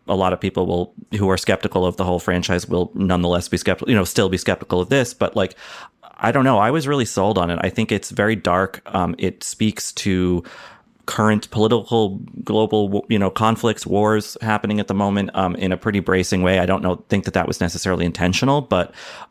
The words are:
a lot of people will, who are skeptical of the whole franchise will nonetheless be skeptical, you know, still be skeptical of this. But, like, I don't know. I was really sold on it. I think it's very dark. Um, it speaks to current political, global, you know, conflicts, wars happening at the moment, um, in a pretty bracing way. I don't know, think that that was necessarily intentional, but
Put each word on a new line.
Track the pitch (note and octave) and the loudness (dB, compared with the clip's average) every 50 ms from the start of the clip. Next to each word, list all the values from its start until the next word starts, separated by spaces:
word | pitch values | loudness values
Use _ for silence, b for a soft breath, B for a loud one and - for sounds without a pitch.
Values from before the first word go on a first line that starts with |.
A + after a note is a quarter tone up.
| _ | _
a | - G2 | -2 0
lot | F#2 F#2 F#2 | 2 2 2
of | F2+ - | 0 0
people | - F#2+ - F#2+ F2+ | -2 -2 -2 -2 -2
will, | F#2 F2+ F2 F2 - _ - - - - G2+ | 0 0 -2 -4 -4 _ -16 -12 -6 -2 0
who | G2+ F#2+ | 2 2
are | F#2+ | 2
skeptical | F2+ - - F#2+ - - G2+ - F#2 F2+ | 2 0 0 0 0 -2 -2 0 2 2
of | F2+ - | 2 0
the | - F#2 | 0 0
whole | F2+ F2+ E2+ | 0 0 0
franchise | - F#2+ F2 F2+ F2 - F#2 F2+ - - | 0 0 0 0 0 0 -2 -2 -2 -2
will | E2+ F2+ F2 - - | -2 -2 -2 -2 -2
nonetheless | - G2 F2+ F#2 F2 F2 F2 F2 F2 - - | -2 0 0 2 2 2 2 2 0 0 -2
be | F2+ | -4
skeptical, | E2+ - G2+ F2+ - - - | -2 0 -2 -2 -2 0 2
you | B2 | 2
know, | G#2 F2+ | 2 2
still | - - A#2 G2+ F#2 | 2 2 0 2 2
be | F#2+ F2+ | 0 0
skeptical | - - F2+ - - - F2+ F2+ | 0 -2 -2 -2 -2 -2 -2 0
of | F2+ G#2 | 0 2
this. | C#3 C#3 A#2+ - | 0 0 0 -2
But, | - - G2 - - | -2 -4 -4 -2 0
like, | G#2+ F#2+ - - B B B B B B B _ _ - - - - | -2 -2 -2 -4 B B B B B B B _ _ -20 -20 -6 -2
I | - A#2 | 0 2
don't | A#2+ C#3 B2+ | 2 4 4
know. | C3+ A#2+ G2 | 4 4 4
I | G#2 A#2 | 4 2
was | D3 E3 C3+ | 2 0 0
really | C#3 D3 C#3 A2+ | 0 0 0 0
sold | - - G2+ F#2 G#2 G#2+ | 0 0 0 0 2 2
on | F#2+ F2 E2+ | 2 0 0
it. | F2 D#2+ | 0 -2
I | - F#2 | -2 -2
think | - - A2 - | -2 -2 -2 0
it's | G#2+ G2 - - | -2 -2 -4 -4
very | - - G2+ A2 A2+ | -2 0 0 0 0
dark. | F#2 - F2+ F2 F#2 F#2+ F#2 - - - - - | 0 0 0 2 2 2 0 -4 -10 -10 -4 -2
Um, | F#2 F2 F2 E2+ - | 0 0 0 -2 -2
it | F#2+ F2+ - - | -2 -4 -4 -6
speaks | - - - - A2+ G#2+ - - - - - | -10 -12 -4 -2 -2 -2 -2 -4 -8 -10 -8
to | - - G#2 F#2 F#2 F2+ F2+ F2+ E2+ B B B B B B B B B _ _ _ _ | -4 -2 0 0 2 2 2 0 -2 B B B B B B B B B _ _ _ _
current | - - - G#2+ A2 G#2+ G2+ - - | -6 -2 2 2 2 2 2 -2 -4
political, | - G#2 G#2+ A2 A#2+ A2 G2+ - A#2+ A2+ G#2+ F#2+ F#2+ - - - - - - | 0 2 2 4 4 2 2 0 2 2 2 2 0 -6 -12 -12 -14 -10 -4
global, | - G#2+ A2 A2 G#2 A2 G#2+ G#2 G2 G2+ - - - | -2 0 2 2 2 2 2 2 2 0 -2 0 0
you | A2+ G2+ | 0 2
know, | G2 F#2 | 2 0
conflicts, | - - A2 A2 A2+ - - A2+ G#2+ - - | 0 2 2 2 2 2 0 0 -2 -2 -2
wars | - F#2+ G2+ G#2+ G#2+ A2 G#2+ G#2 - - - | 0 2 2 4 4 2 2 0 -4 -10 -6
happening | A2+ A2 G#2+ G#2+ - G#2 G#2 G#2 | -2 -2 -2 0 0 -2 -2 -2
at | G2+ | -2
the | - G2 | -2 0
moment, | G2+ G2+ G2+ G2+ G2+ G2 - - | 0 0 2 0 0 -2 -2 -2
um, | F#2+ F#2+ F2+ F2 | -2 -2 -2 -2
in | - F#2+ F2+ | -2 -2 -2
a | F#2 | -2
pretty | - - A2+ G2+ G2 | -2 -2 -2 -2 0
bracing | - - F#2 F#2 F2+ - G2+ F#2 | 0 0 0 -2 0 0 0 2
way. | F2+ F#2 F#2+ F#2 | 2 2 2 2
I | F2+ | 2
don't | F#2 F#2+ F2 - | 2 0 0 0
know, | F2+ F2+ - - - | -2 -4 -4 -4 -2
think | G#2 G2 - | -2 -2 -2
that | F#2+ - | 0 -2
that | F2+ E2 - | 0 0 -2
was | E2+ - | -2 -2
necessarily | F2+ F2 - E2 - F#2+ F2+ F2 F2 | -2 -2 -2 -2 -2 -2 0 0 0
intentional, | F2 E2+ - F2 F2+ F2+ - B2+ C3+ C#3 D3 | -2 -2 0 0 0 0 2 2 2 2 0
but | C3 - G2+ F2+ E2+ - B B B B B B B B | 0 0 0 0 0 -2 B B B B B B B B